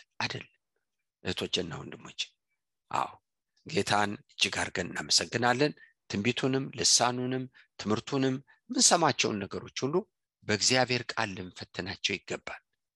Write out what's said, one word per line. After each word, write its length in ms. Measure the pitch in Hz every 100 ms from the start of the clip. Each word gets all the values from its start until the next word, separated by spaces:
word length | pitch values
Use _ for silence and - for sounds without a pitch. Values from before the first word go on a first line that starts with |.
| - -
አይደለም። 300 | 113 - - _ _ _ _ _ _ _
እህቶችና 480 | - 92 92 - 87 -
ወንድሞች፣ 420 | - - - - - _ _ _ _ _ -
አዎ፣ 200 | - - - _ _ _ _ -
ጌታን 460 | - 101 104 101 104 _
እጅግ 280 | - 101 -
አድርገን 320 | 87 - 90
እናመሰግናለን። 840 | - - - 95 123 120 123 147 - - _ -
ትንቢቱንም፣ 560 | 107 107 123 135 131 139
ልሳኑንም፣ 720 | 127 - - 123 123 127 131 127 - _ -
ትምህርቱንም፣ 580 | 98 110 - 139 131 131 - _
የምንሰማቸውን 800 | - 262 233 175 156 - - 107
ነገሮች 380 | 98 95 - -
ሁሉ 160 | 127 170 - _ _ _
በእግዚአብሔር 600 | 104 104 - 127 123 123 117
ቃል 220 | - 110
ልንፈትናቸው 800 | 92 92 - 90 - 92 92 -
ይገባል። 480 | 95 - 120 - - _ _ _